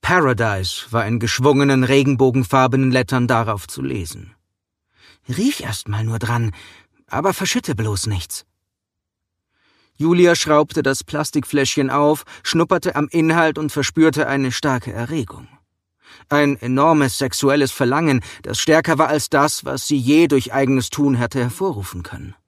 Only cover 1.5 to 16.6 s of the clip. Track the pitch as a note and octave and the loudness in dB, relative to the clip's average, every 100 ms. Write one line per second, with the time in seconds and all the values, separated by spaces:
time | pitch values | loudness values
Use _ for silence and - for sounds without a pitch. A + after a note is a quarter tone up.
1.5 | C#3 C#3 C3 B2+ C#3 C3+ C3 C3 B2+ B2 | 4 4 2 4 4 2 2 2 2 0
2.5 | C3+ C3 C3 C3 B2+ B2 C3 A#2+ A#2+ A2+ | 2 2 2 2 0 0 0 2 0 0
3.5 | G#2 - - C2+ G#2 E2 - F2+ _ _ | -4 -8 -10 -6 -6 -8 -12 -18 _ _
4.5 | _ _ _ _ _ _ _ - B2+ A#3+ | _ _ _ _ _ _ _ -10 -2 -2
5.5 | C#4+ - G#2+ - G#2 A2 A2+ A2+ A#2+ A2+ | -2 -8 -10 -6 -4 -2 -4 -2 -2 -2
6.5 | - - - _ _ _ - F#3 F#3 G3 | -6 -18 -20 _ _ _ -2 -2 -2 -2
7.5 | B3 - B2+ A2 G2+ A2 G2 - - _ | -2 -2 -4 -2 -2 -4 -6 -6 -14 _
8.5 | _ _ _ _ _ _ _ _ _ _ | _ _ _ _ _ _ _ _ _ _
9.5 | _ _ _ _ _ D3+ F3 F3 E3+ - | _ _ _ _ _ 0 6 6 4 4
10.5 | D3+ D3+ - C3+ C3+ - D3 D3+ D3+ B2+ | 2 2 0 -2 -2 -4 -6 -4 -4 -2
11.5 | D3 C3+ - C3+ C3+ D3 D3+ - - - | -2 0 0 -2 2 2 2 -4 -12 -4
12.5 | E3+ E3+ F3+ F3+ D3 D3+ E3+ D#3+ E3 D#3+ | 0 0 0 -2 -4 -2 0 2 2 2
13.5 | D3+ D#3 - C3+ - D#3+ D3 D3+ C#3 C3 | 0 -4 -2 -2 4 2 4 -2 0 -2
14.5 | A#2+ D3+ B2+ B2 G#2+ A#2 D#3+ A2 - - | -2 -2 -2 -4 -8 -6 -6 -6 -12 -20
15.5 | _ _ _ _ _ _ - _ D3 D3 | _ _ _ _ _ _ -20 _ 2 2
16.5 | C#3 | 0